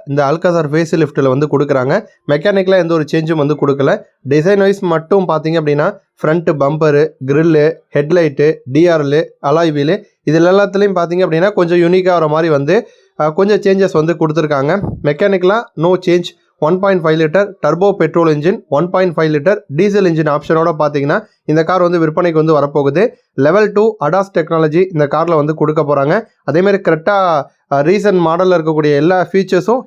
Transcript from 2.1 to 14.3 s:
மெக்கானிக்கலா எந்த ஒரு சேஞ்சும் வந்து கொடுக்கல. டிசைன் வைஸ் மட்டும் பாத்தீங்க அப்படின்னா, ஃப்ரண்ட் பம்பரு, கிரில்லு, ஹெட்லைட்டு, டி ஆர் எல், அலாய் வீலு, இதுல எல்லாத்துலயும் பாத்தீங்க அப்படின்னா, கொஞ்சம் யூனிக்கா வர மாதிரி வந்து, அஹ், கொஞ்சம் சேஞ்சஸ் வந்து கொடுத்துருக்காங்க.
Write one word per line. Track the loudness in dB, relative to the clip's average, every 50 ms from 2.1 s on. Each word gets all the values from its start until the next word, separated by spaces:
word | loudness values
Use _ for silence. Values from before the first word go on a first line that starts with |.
| _ _ _ -4
மெக்கானிக்கலா | -4 -2 0 0 0 0 0 2 2 0
எந்த | 2 0 0
ஒரு | -2 -2 -2
சேஞ்சும் | -2 -2 -2 -2 -2 -2 0
வந்து | -2 0
கொடுக்கல. | 0 0 -2 0 0 0 0 0 -2 -6 -14 _ _ _ -2
டிசைன் | 0 0 2 2 2 2
வைஸ் | 2 2 0 0 -2
மட்டும் | -2 -2 -2 -2 0 0 0 0 0
பாத்தீங்க | -2 -2 -2 -2 -2 -2
அப்படின்னா, | 0 0 0 0 0 -2 -4 -6 _ _ _ _ -2
ஃப்ரண்ட் | -2 -2 0 0 -2
பம்பரு, | -2 0 0 -2 0 0 0 2 2 2 2 0 -2 _ -6
கிரில்லு, | -2 0 2 2 2 2 4 2 2 0 -4 _ _ -4
ஹெட்லைட்டு, | -4 -2 0 0 2 2 0 0 0 0 0 0 -2 -6 -4
டி | 0 2 2 4
ஆர் | 2 2
எல், | 0 0 0 -2 -2 -4 -8 _ -4
அலாய் | -2 0 0 0 0
வீலு, | 0 -2 -2 -2 -2 -4 -6 _ _ _ _ -2
இதுல | 0 2 2 4 4
எல்லாத்துலயும் | 2 2 0 0 0 0 0 0 -2
பாத்தீங்க | -2 -2 -2 -2 -2
அப்படின்னா, | 0 0 0 0 0 0
கொஞ்சம் | 0 0 0 2 2
யூனிக்கா | 2 2 2 2 2 2 2 2
வர | 0 0
மாதிரி | 0 0 0 0
வந்து, | 0 0 0 0 0 0 -2 -4 _ _ _ _ _ -4
அஹ், | -4 -2 0
கொஞ்சம் | 0 0 2 0 0
சேஞ்சஸ் | 2 0 2 2 0 0 0 0
வந்து | 0 0 0
கொடுத்துருக்காங்க. | -2 -2 -2